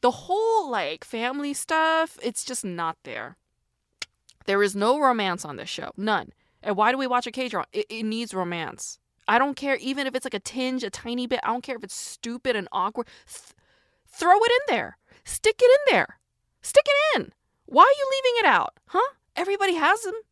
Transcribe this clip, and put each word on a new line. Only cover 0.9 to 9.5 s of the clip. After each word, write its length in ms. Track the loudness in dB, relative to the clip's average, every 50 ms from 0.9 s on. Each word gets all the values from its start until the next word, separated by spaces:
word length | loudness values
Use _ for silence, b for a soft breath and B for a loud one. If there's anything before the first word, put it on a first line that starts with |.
| -6 -8 -12
family 500 | -12 -8 -4 -4 -4 -4 -4 -6 -6 -6
stuff, 640 | -6 -6 -2 0 0 2 2 2 0 0 -2 -4 -8
it's 240 | -8 -6 -6 -6 -10
just 200 | -8 -8 -8 -8
not 320 | -8 -6 -4 -6 -6 -6 _ _
there. 320 | -12 -12 -10 -10 -12 -14 _ _ _ _ _ _ _ _ _ _ _ _ _ -18 _ _ _ _ _ -20 _ _
There 160 | 0 2 2 2
is 120 | 2 0
no 260 | 0 2 2 2 4
romance 440 | 4 2 2 2 0 -2 -2 -4 -6
on 120 | -12 -12
this 120 | -12 -12 -12
show. 240 | -10 -10 -10 -12 -10
None. 360 | -6 -2 0 0 -2 -2 -6 -18 _ _ _ _ _ -6
And 120 | -4 0
why 140 | 2 2 2
do 80 | 2 2
we 80 | 0
watch 220 | 0 0 0 -2 -2
a 40 | -6
K-drama? 340 | -6 -6 -4 -4 -6 -6 -4 _
It, 140 | -6 -6 _
it 140 | -6 -6 -6
needs 320 | -4 -4 -4 -6 -6 -4
romance. 640 | -6 -4 -4 -4 -6 -8 -8 -10 -12 -14 -16 -16 _ _ _ _ _ _ 2
I 100 | 2 2
don't 180 | 2 2